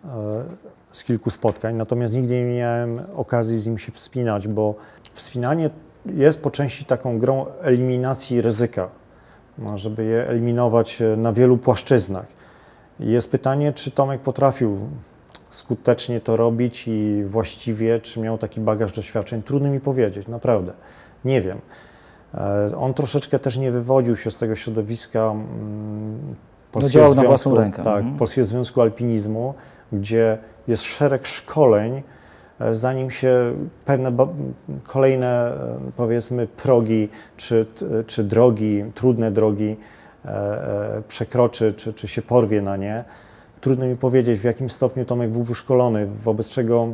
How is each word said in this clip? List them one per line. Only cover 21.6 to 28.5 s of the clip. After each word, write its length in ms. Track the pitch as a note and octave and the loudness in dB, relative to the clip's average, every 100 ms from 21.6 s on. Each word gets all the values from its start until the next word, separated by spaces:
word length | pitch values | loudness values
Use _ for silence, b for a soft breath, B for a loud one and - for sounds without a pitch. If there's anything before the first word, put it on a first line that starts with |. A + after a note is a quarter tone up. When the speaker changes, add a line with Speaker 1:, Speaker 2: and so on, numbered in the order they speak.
| - b b b b b _ | -14 b b b b b _
Speaker 1:
E, 360 | - G2 G2+ G#2 - | -8 -2 0 -2 -2
on 180 | C3 | -4
troszeczkę 440 | B2+ C#3+ C3 - C3+ | -2 -2 -2 -2 -2
też 180 | C#3 B2 | 0 -2
nie 160 | C3 | -2
wywodził 440 | B2 A#2 C3+ A#2+ A2+ | -2 2 2 4 0
się 140 | A2+ | -2
z 60 | - | -4
tego 180 | A2+ | -4
środowiska, 680 | A2 - A2 G#2+ A#2 - A#2 A2 | -4 -4 -4 -4 -6 -4 -2 0
mm, 880 | G#2+ A2 A#2 G#2+ G#2 G#2+ G#2+ G#2+ G#2+ C#3+ | -2 -8 -10 -8 -8 -8 -8 -8 -10 -12
Speaker 2:
No, 60 | B2 - _ _ | -14 -18 _ _
Speaker 1:
Polskiego 200 | A2+ C#3 | -2 4
Speaker 2:
działał 220 | D3+ D3+ | 8 8
na 80 | C3+ | 8
Speaker 1:
Związku, 280 | B2+ C3+ - | 6 6 4
Speaker 2:
własną 40 | A#2+ | 4
rękę. 180 | G#2 F#2+ | 2 0
Speaker 1:
tak, 160 | A2 G#2 | 0 0
Speaker 2:
Mhm. 180 | A2+ C#3+ | -2 -2
Speaker 1:
Polskiego 280 | A#2 - | -2 0
Związku 340 | A2 | 0